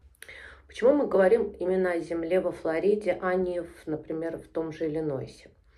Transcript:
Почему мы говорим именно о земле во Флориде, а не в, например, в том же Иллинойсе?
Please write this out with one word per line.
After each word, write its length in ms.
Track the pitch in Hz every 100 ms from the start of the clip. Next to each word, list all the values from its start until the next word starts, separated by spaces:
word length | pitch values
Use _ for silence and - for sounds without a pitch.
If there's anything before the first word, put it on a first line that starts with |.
| - _ - - - - -
Почему 280 | - 240
мы 120 | 294 220
говорим 480 | 190 185 233 - -
именно 320 | 175 185 185
о 80 | 170
земле 400 | 156 170 165 185
во 100 | 175
Флориде, 680 | - 160 160 185 214 185 175
а 140 | 185 185
не 260 | 180 175
в, 240 | 165 - -
например, 520 | 151 - 160 165 156
в 100 | -
том 240 | 165 160
же 160 | 156 160
Иллинойсе? 600 | 160 151 131 127 - - _ _